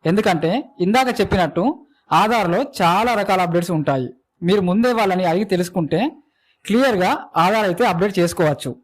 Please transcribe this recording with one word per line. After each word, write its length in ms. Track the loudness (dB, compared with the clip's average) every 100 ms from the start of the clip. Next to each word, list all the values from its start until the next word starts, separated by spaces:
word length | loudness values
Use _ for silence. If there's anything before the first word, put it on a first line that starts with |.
| 0
ఎందుకంటే 460 | 0 2 0 0 -2 -6 -4
ఇందాక 300 | 0 2 0 -2
చెప్పినట్టు 480 | -2 0 0 0 -2 -4 -14 _ _
ఆధార్లో 480 | 0 2 0 0 -2 -4 0
చాలా 360 | 2 2 0 0
రకాల 240 | 0 0
అప్‌డేట్స్ 300 | 0 -2 -2
ఉంటాయి. 360 | -2 -2 -2 -4 -12 _ _
మీరు 200 | 0 0
ముందే 300 | 2 0 0
వాళ్ళని 320 | 0 0 0 0
అడిగి 200 | 0 -2
తెలుసుకుంటే 540 | -2 -2 -4 -2 -2 -2 -6 _ _ _ _ -2
క్లియర్గా 460 | 2 2 0 0 -2 -4 0
ఆధార్ 280 | 2 2 0
అయితే 180 | 0 0
అప్‌డేట్ 300 | 0 -2 0
చేసుకోవచ్చు. 540 | -2 0 0 0 -8 -12